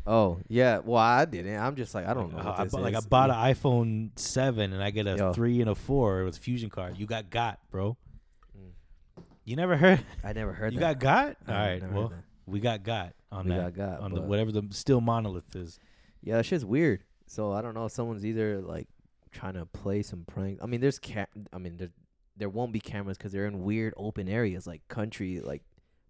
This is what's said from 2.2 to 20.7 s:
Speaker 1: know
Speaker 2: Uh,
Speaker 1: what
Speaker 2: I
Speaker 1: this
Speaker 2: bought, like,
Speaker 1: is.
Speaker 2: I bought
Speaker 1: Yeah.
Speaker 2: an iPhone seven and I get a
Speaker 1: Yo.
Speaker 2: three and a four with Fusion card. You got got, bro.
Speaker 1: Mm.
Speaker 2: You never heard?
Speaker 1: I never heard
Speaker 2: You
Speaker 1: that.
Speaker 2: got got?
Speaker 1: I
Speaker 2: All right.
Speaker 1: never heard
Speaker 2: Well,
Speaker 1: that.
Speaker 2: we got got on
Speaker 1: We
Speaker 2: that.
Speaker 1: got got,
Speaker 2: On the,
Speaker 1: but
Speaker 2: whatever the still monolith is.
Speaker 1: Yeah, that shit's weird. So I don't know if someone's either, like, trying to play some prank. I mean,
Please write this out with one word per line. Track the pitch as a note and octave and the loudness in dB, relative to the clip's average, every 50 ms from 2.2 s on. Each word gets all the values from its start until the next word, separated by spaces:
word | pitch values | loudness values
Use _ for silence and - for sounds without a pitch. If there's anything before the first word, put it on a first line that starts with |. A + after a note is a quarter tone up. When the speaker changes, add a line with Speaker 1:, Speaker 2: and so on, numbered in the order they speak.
| G2+ E2 | -2 -4
Speaker 1:
know | E2 - | -6 -6
Speaker 2:
Uh, | F#2 | -4
Speaker 1:
what | G2+ G2 F2+ | -4 -2 -2
Speaker 2:
I | G#2 | -2
Speaker 1:
this | G#2 | -2
Speaker 2:
bought, | A2 G2+ | -2 -2
like, | - A#2 G#2 | -2 0 0
Speaker 1:
is. | A2+ A2 | -2 2
Speaker 2:
I | G2+ | 4
bought | C3 B2+ C3 C3+ | 6 6 6 6
Speaker 1:
Yeah. | B2 A2+ A#2 | 4 4 4
Speaker 2:
an | C3 C3 | 4 2
iPhone | - - C#3 B2 A#2+ A#2 A2+ A2 A2 A2+ G#2+ - - | 4 4 4 4 4 4 2 0 -2 -4 -6 -6 -6
seven | - - - C3 C3 C3+ A#2+ A2 G#2 F#2+ | -6 -2 0 2 2 2 2 2 0 0
and | F#2+ F#2+ | 0 -2
I | G2 G#2 | -2 0
get | G#2 G#2+ G#2 G2+ | 0 0 0 0
a | F#2 | 2
Speaker 1:
Yo. | E2+ G2+ F#2 | 2 2 2
Speaker 2:
three | F2+ A2+ A#2 A#2+ A#2+ A#2+ | 2 2 2 2 4 4
and | A#2 A2 | 2 2
a | G2+ | 0
four | - - - C#3 C#3 B2 G#2 F#2+ F#2 F#2 | -2 -2 0 2 2 4 4 2 2 0
with | F#2 F2 - | -2 -4 -6
Fusion | - A#2+ B2 B2 A2+ G#2 | -6 -4 -4 -4 -4 -6
card. | - - F2+ F2+ F#2 | -8 -8 -8 -8 -8
You | F#2 G#2 | -8 -6
got | G#2+ A#2 A2 G#2+ F2+ | -6 -6 -6 -6 -4
got, | - A#2 A#2+ A2 G2 - - _ | -2 -2 -2 -2 -4 -6 -12 _
bro. | - F#2 F#2+ G#2 B2 - _ - - - - _ _ _ - _ - | -4 -2 -2 -2 -2 -4 _ -18 -20 -20 -20 _ _ _ -20 _ -20
Speaker 1:
Mm. | G2+ F#2+ F#2 F2 - - _ - - - _ _ - - - - _ _ | -20 -20 -20 -20 -20 -20 _ -20 -20 -20 _ _ -20 -20 -20 -20 _ _
Speaker 2:
You | A2 A#2+ | -8 -4
never | D3 F3 F3+ F3 | -2 2 2 6
heard? | C#3+ E3+ F#3 F#3+ B2+ - - - - - | 8 10 10 10 8 6 0 -8 -10 -8
Speaker 1:
I | G2+ | -6
never | G#2+ A2 A2 G2+ | -4 -4 -4 -4
heard | F2+ F2 A2 A2 | -4 -4 -4 -2
Speaker 2:
You | A#2+ C3 | 0 0
Speaker 1:
that. | E3 E3 D3+ C3 | 0 0 0 2
Speaker 2:
got | B2 C3+ D#3+ A#3+ C#4 D4 - | 4 6 6 6 4 2 -2
got? | - - - | -8 -6 -2
Speaker 1:
I | |
Speaker 2:
All | A2 G2 G#2+ G2 | 0 0 0 0
right. | F2+ F#2 | 0 -2
Speaker 1:
never | F#2 F#2 | -4 -4
heard | G2 | -2
Speaker 2:
Well, | G2 A2 - | -2 -2 -4
Speaker 1:
that. | F2 F2 - - - - - | -6 -10 -16 -18 -20 -20 -10
Speaker 2:
we | - F#2+ G2+ | -6 -4 -2
got | G#2+ A#2+ A2+ G#2 F#2 | 0 0 -2 -2 -4
got | G#2+ A#2 G#2+ F2+ F2+ - - _ _ | -4 -4 -4 -4 -6 -12 -18 _ _
on | G#2 G2 F#2 | -10 -4 -2
Speaker 1:
We | F#2 | 0
Speaker 2:
that. | F2 F#2 F2 F2+ F2 | 0 0 0 -2 -4
Speaker 1:
got | |
got, | F#2+ G2+ G2 F2 C#2 | -4 -6 -6 -6 -6
Speaker 2:
On | G#2 G2 F2+ | -6 -6 -4
the, | F2+ | -4
Speaker 1:
but | F#2 G2 | -2 0
Speaker 2:
whatever | G2+ G#2 A2+ A2 | 0 0 0 0
the | G#2 G#2+ G#2 G2+ | 0 -2 -2 -4
still | G2+ - - C#3+ C3+ A#2+ | -6 -4 2 4 4 4
monolith | A#2 A#2 A#2 A#2 A2 G2+ F#2 F2 - - - | 4 2 0 0 -2 -4 -6 -8 -10 -10 -12
is. | F#2 F2 E2 - - _ _ _ _ _ _ _ - | -12 -12 -12 -14 -18 _ _ _ _ _ _ _ -12
Speaker 1:
Yeah, | - G2+ A2 | -6 0 0
that | A2+ A#2 | 0 2
shit's | - G3 E3 A#2+ | 2 0 -2 0
weird. | F#2 A2 D3 E3+ D3 G2+ - - _ _ _ _ | 0 2 4 4 4 2 2 -2 _ _ _ _
So | - - - G#2+ G#2 | -12 -8 -4 -4 -2
I | G2 G#2 | -2 -2
don't | A2+ A#2+ A2 | -4 -6 -6
know | A2+ A2+ | -6 -6
if | A2 | -6
someone's | - - A#2 A#2 A2+ G2+ G2+ | -4 -4 -6 -4 -6 -4 -4
either, | G#2+ A2 A2 A2 G#2+ G#2 G2 | -2 0 0 0 0 0 -2
like, | F#2 E2+ E2 E2 - - - _ _ _ _ _ _ _ | -4 -6 -8 -8 -8 -12 -16 _ _ _ _ _ _ _
trying | - - - F#2+ F#2+ | -16 -12 -10 -8 -8
to | F2+ E2 | -8 -10
play | E2 - - - G2+ G2 G#2 | -10 -12 -8 -4 -2 -2 -2
some | G2+ - - F2 E2 | -2 -4 -8 -12 -12
prank. | - - - G2 F#2+ G2 - | -10 -8 -6 -6 -6 -6 -6
I | - | -6
mean, | A#2 | -4